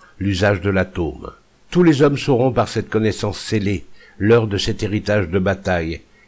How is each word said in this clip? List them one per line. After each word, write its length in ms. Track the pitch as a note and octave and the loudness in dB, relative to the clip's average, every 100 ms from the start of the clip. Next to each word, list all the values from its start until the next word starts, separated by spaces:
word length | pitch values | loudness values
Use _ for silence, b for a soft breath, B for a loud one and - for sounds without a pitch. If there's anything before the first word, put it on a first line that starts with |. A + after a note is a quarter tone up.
| b - | b -6
l'usage 420 | F#2+ F#2 G2+ G2 | -4 0 0 2
de 80 | G2 | 0
l'atome. 640 | F#2+ F2+ - D#2+ C2+ - - _ _ _ | 0 -2 -4 -6 -6 -14 -18 _ _ _
Tous 120 | F3 | 4
les 200 | F3 C3+ | 4 6
hommes 160 | D3 C#3+ | 2 2
sauront 340 | - A#2+ C3 | 0 2 2
par 160 | G#2+ G#2+ | 0 -2
cette 220 | A2+ - | -4 -2
connaissance 480 | A2 A2 - G#2 F#2+ | 0 0 -2 -6 -6
scellée 480 | - A2 G2 F#2 - b b - | -4 -2 -2 -4 -6 b b -2
l'heure 280 | G2+ A#2 A2+ | 4 4 4
de 120 | G2 | -2
cet 240 | A#2 G#2+ | -2 -4
héritage 460 | G#2 G2+ G2 G#2 F2 | -4 -4 0 0 0
de 100 | F#2+ | 0
bataille 640 | F#2 F#2+ F#2+ F2 E2 D2+ - b | 0 -2 -2 -2 -2 -8 -14 b